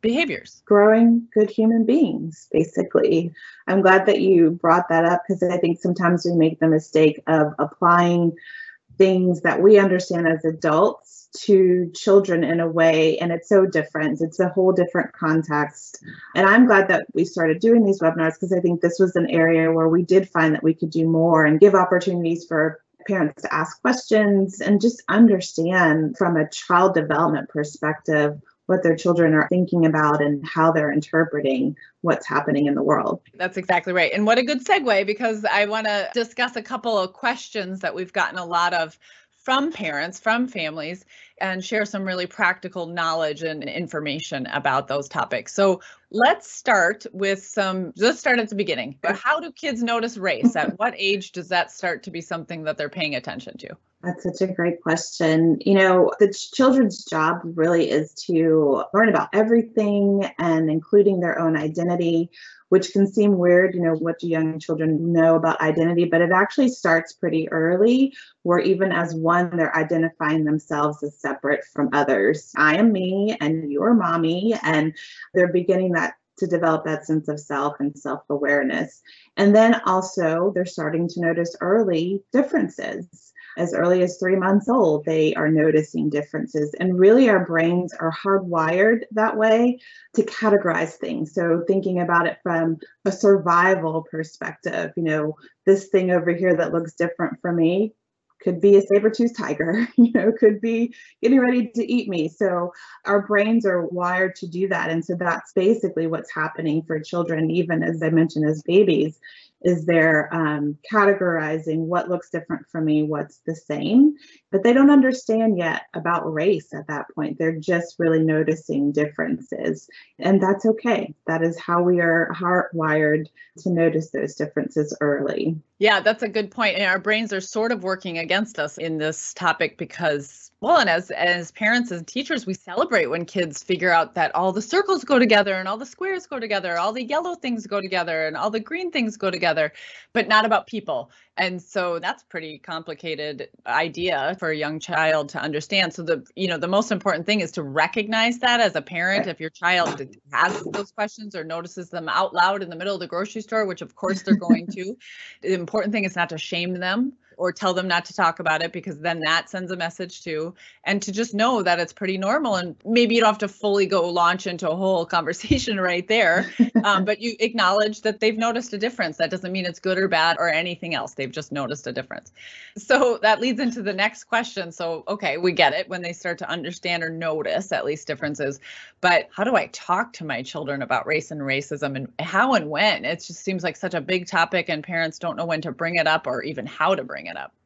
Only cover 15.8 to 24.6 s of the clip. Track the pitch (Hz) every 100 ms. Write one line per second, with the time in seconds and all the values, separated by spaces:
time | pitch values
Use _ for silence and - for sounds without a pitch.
15.8 | - - - - - 175 196 220 247 196
16.8 | 185 175 - 160 170 180 160 165 226 233
17.8 | 202 190 165 165 160 160 180 185 175 170
18.8 | 175 175 190 175 170 170 165 165 160 165
19.8 | 160 170 175 190 190 160 160 151 160 160
20.8 | 160 165 165 165 165 160 151 156 202 196
21.8 | 180 180 175 175 165 165 - 160 156 156
22.8 | _ _ - 190 151 - - 147 165 -
23.8 | 247 247 - 214 202 202 190 -